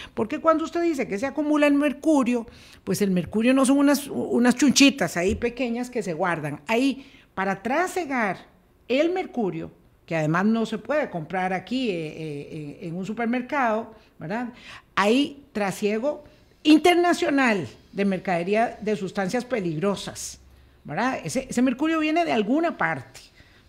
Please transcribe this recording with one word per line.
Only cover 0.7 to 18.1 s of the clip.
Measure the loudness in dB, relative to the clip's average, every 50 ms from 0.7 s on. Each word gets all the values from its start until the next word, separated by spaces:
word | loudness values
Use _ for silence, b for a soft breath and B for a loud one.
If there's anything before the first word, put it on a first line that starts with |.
| -2 -2 -2
dice | 0 -2 -2 -4
que | -4 -4 -4
se | -6
acumula | -4 -4 -2 0 0 2 4 4 4
el | 4
mercurio, | 4 2 0 -2 -2 0 2 4 4 4 2 0 -2 -4 b b b b b b b b
pues | -4 -2 0
el | 0 0 0
mercurio | 0 -2 -2 -2 0 2 4 4
no | 4 4
son | 4 4 4
unas, | 4 4 4 2 0 -6
unas | -6 -6 -4 0 2 4 4 4 4
chunchitas | 4 4 4 6 8 6 6 6 4 -2 -4 -2
ahí | -2 -2 -2 -2
pequeñas | -2 -4 -4 -4 -4 -4 -4 -4 -4 -6 -6
que | -6 -6 -4
se | -4 -4
guardan. | -2 -2 -2 -2 -2 -4 -6 -8 -8 -4
Ahí, | -2 0 2 2 2 0 B B B B B B B -6
para | -4 -2 -2 -2 -2 -2
trasegar | -2 0 0 0 -2 -2 -4 -4 -4 -2 -2 -2 -2 -4 -6 -10 -20 _ _ _ _ _ _ _ -2
el | 0 2 2 2 0
mercurio, | -2 -4 -6 -4 -2 -2 -2 -2 -4 -8 -12 -14 _ _ _ _ _ _
que | -4 -2
además | 0 0 2 2 2 2
no | 2 2 2 0
se | -2 -4 -8
puede | -4 -2 -2 -2 -2 -2
comprar | -4 -8 -8 -4 -4 -2 -2 -2 -2
aquí, | -4 -6 -4 -4 -2 -2 -2
eh, | -2 -4 -4 -8
eh, | -8 -10 -10 -8 -8 -10 -10 -10 -12 -12 -12 -12 -12 -12 -10
en, | -10
en | -8
un | -8 -6
supermercado, | -6 -6 -4 -2 -2 -2 -2 -4 -4 -2 0 0 0 0 -2 -4 -8 b b b b b -14
¿verdad? | -10 -8 -6 -6 -6 -8 B B B B B B B _ -2
Hay | 0 2 4 4 4 2 0 -4 -12 -16 -10 -6
trasiego | -4 -2 -2 -2 -2 -2 -2 -2 0 -2 -2 -4 -4 -8 b b b b b b _ 6
internacional | 6 6 8 8 6 6 6 4 4 2 2 0 0 2 2 2 2 2 0 -2 -6 -10 -16 -20 -12 -4
de | -2 0
mercadería | 0